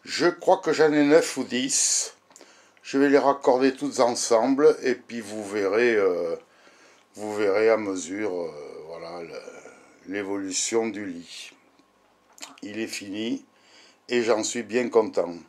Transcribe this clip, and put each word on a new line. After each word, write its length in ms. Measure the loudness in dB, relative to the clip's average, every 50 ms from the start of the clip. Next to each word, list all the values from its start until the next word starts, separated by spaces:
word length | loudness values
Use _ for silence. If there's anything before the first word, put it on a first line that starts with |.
| _
Je 240 | -8 -4 0 0
crois 300 | 0 0 2 2 2 2
que 160 | 4 2 -2 4
j'en 180 | 4 4 4
ai 120 | 6 4 6
neuf 340 | 6 6 6 4 2 -4
ou 60 | -6 -6
dix. 720 | -4 -2 -4 -2 -2 0 0 0 0 0 -2 -4 -6 -12 _ _ _ _ -20 -20 _ _ _ _ _ _ _ _
Je 140 | -4 2
vais 120 | 2 4 6
les 80 | 6
raccorder 560 | 6 6 4 0 2 2 2 4 4 4 2 2
toutes 280 | 0 -8 -6 0 2
ensemble, 760 | 2 2 2 -2 0 2 2 2 4 2 2 6 6 4 4 4 -2
et 120 | -4 -4
puis 260 | -4 -8 -12 -12 -12
vous 260 | -10 -10 -10 -10 -8
verrez, 480 | -6 -4 -2 0 0 2 2 4 4 4
euh, 400 | 4 2 2 2 0 -2 -4 -6 -8 -10 _ _ _ _ -20 _ _ _ _ _ _ _ _ _
vous 200 | -10 -8 -6 -4
verrez 360 | 0 0 0 2 2 4 4
à 80 | 2
mesure, 560 | 2 0 -6 -6 -8 -8 -8 -8 -6 -6 -6 -6
euh, 180 | -6 -8 -8 -10 -14 -16 -16 -16 -18 -16
voilà, 340 | -16 -16 -14 -14 -14 -14 -14
le, 920 | -14 -14 -14 -16 -16 -16 -20 -20 -20 -20 -20 -20 -20 _ _ _ _ -10 -8
l'évolution 760 | -8 -6 -4 -6 -6 -6 -6 -6 -4 -4 0 0 0 -2
du 180 | -2 -6 -8 -10
lit. 460 | -10 -12 -12 -14 -16 -18 -18 -18 -20 -20 _ _ _ _ _ _ _ _ _ _ _ _ _ _ _ _ -20 -20 -20 -18 -16
Il 160 | -16 -12 -8
est 100 | -8 -8
fini, 580 | -8 -8 -12 -10 -10 -8 -6 -4 -4 -6 -6 -8 _ _ _ _ _ _ -20 -20 _ _ _ _ -2
et 120 | -2 0
j'en 220 | 2 2 2 0 0
suis 200 | -4 -6 -6 -6
bien 260 | -2 -2 -2 -2 4
content. 440 | 4 2 2 4 -2 -2 -2 -2 -6 -14 -16